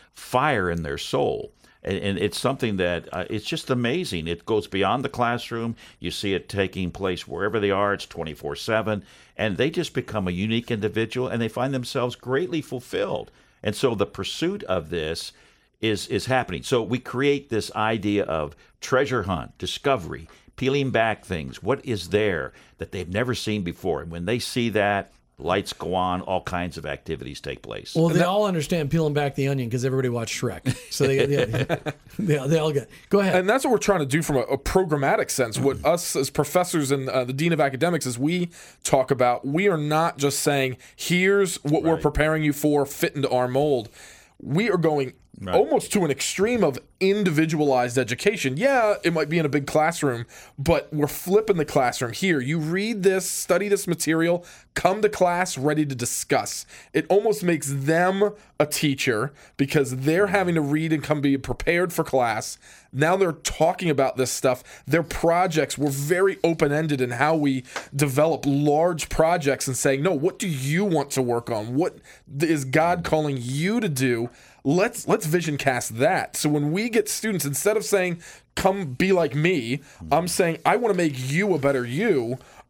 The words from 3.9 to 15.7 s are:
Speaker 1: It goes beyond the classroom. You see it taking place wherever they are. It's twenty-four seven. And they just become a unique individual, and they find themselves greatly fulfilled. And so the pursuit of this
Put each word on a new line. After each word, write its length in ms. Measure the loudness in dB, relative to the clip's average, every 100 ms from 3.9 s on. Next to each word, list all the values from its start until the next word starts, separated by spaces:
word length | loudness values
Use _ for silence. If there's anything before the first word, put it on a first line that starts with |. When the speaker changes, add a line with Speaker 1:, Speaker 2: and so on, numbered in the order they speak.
| -2 -4 -4 -4
Speaker 1:
It 200 | -6 -2
goes 180 | -2 0
beyond 400 | 0 0 0 -2
the 40 |
classroom. 640 | -2 -2 -2 -4 -6 -6 -8 -12 -12
You 100 | -10
see 240 | -6 -2
it 160 | -2 -2
taking 400 | -2 -2 -2 -6
place 380 | -4 -4 -4 -6
wherever 320 | -4 -2 0
they 100 | 0
are. 240 | 2 0
It's 140 | 0 -6
twenty-four 480 | -10 -10 -8 -8 -8
seven. 480 | -2 -2 0 -4 -6 -20 -16 -6
And 200 | -4 0
they 120 | -2
just 240 | -2 -4
become 340 | -6 -4 -4 -2
a 40 |
unique 400 | -2 -2 -2 -2
individual, 560 | -4 -2 -2 -4 -4 -4
and 120 | -4
they 80 | -4
find 280 | -4 -4 -4
themselves 400 | -6 -4 -4 -6
greatly 460 | -4 -2 -2 -6
fulfilled. 680 | -6 -10 -6 -4 -4 -4 -10 -18 _ _
And 140 | -6 0
so 180 | 0
the 140 | 2 -2
pursuit 560 | -4 -8 -4 -4 -4
of 260 | -4 -4 -4
this 420 | -4 -4 -6 -10 -16 _ _ _